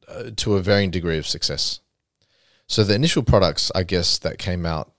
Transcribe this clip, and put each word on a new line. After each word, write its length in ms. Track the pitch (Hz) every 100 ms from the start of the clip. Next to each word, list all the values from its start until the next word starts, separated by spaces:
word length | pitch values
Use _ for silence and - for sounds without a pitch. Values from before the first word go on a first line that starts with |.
| -
uh, 240 | - 117 110
to 180 | 110 101
a 60 |
varying 300 | 90 101 98
degree 260 | 87 85 80
of 100 | 73
success. 540 | - - 71 - - _ _ _ _ _ _ _ _ -
So 160 | -
the 120 | 104 104
initial 280 | 160 -
products, 480 | 110 104 90 - - 95
I 80 |
guess, 340 | 90 90 85 -
that 180 | 82 -
came 280 | - 90 82
out, 280 | 80 -